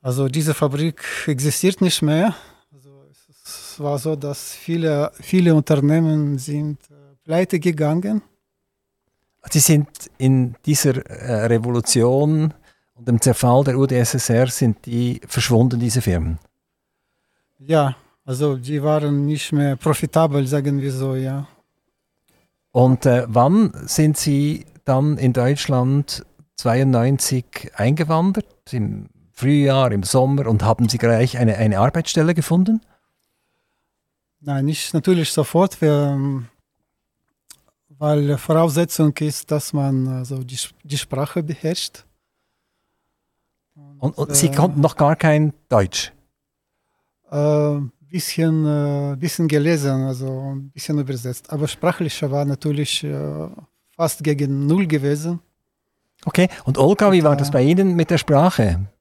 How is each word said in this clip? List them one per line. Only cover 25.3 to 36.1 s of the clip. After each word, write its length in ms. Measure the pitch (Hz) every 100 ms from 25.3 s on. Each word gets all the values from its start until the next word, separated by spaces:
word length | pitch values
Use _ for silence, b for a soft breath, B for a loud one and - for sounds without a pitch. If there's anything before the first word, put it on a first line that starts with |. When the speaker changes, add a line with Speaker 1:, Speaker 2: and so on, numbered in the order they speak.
Speaker 2:
Deutschland 920 | 127 123 143 - 131 123 139 143 - - _ _ -
zweiundneunzig 1160 | 120 117 135 123 120 135 - 131 - - -
eingewandert? 720 | - 107 156 156 160 185 196 - _ -
Im 360 | 127 104 101 98 _ _ -
Frühjahr, 500 | 131 147 139 135 127
im 100 | 101
Sommer 440 | 92 131 131 139 123
und 160 | 107
haben 260 | 95 113 120
Sie 100 | 117
gleich 400 | 117 113 120 123
eine, 180 | 117 101
eine 220 | 110 98
Arbeitsstelle 560 | 120 170 160 - 156
gefunden? 460 | 170 - 170 185 220 _ _ _ _ _ _ _ _ _ _ _ _ _ _ _ _
Speaker 1:
Nein, 260 | 143 139 139
nicht 280 | 156 -
natürlich 380 | 160 165 180 156
sofort, 480 | - 139 165 185 -
wir, 320 | 156 147 143